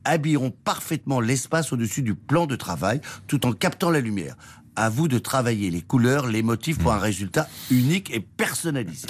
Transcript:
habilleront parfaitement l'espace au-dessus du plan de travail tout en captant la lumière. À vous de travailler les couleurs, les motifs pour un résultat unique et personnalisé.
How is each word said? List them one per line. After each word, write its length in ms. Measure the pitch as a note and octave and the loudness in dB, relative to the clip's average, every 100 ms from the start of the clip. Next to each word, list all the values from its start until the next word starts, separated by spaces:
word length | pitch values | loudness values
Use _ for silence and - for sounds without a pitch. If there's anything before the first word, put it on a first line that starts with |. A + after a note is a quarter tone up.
habilleront 460 | C3 D#3+ D3+ D3 C3 | 0 0 2 2 0
parfaitement 680 | - - F#3+ - E3 - C3 | -4 -4 -4 -2 -6 -2 0
l'espace 520 | A2+ C3 - E3 D#3 | 2 0 0 -2 0
au-dessus 280 | B2 A2+ - | -2 -2 -2
du 140 | A#2+ G2 | -2 -4
plan 320 | - D#3 E3 | 0 2 2
de 80 | A#2+ | -2
travail 460 | - E2 F#2+ C3 - - - | -6 -2 0 -2 -4 -14 -4
tout 180 | C#3 B2 | 0 0
en 60 | |
captant 400 | A2 F#3 - E3+ | 0 -2 0 0
la 80 | D#3+ | 2
lumière. 360 | A#2+ G2+ D2 - - - - - | 0 -4 -6 -10 -20 -20 -12 -2
À 120 | A2 | 0
vous 200 | A2 E3 | 2 2
de 100 | B2 | 0
travailler 500 | - C3+ A#2+ A2 G2 | 0 0 0 0 0
les 120 | E2+ | -2
couleurs, 460 | E2 C3 A#2+ C#3 B2+ | 0 4 4 4 2
les 140 | A2 | 0
motifs 360 | A2+ A2+ - D#3 | 0 0 -2 0
pour 160 | C#3+ | 2
un 40 | G#2 | 2
résultat 520 | G#2 F#2 G2 D#3 D#3 - - | 0 -2 -2 -2 -2 -6 2
unique 400 | B2+ B2+ F#3+ G3 | 4 4 2 0
et 120 | A#2+ | -6
personnalisé. 840 | - - G#3+ - E3 C#3+ F#2+ D#2+ | -6 -2 -2 -2 -2 -2 -4 -8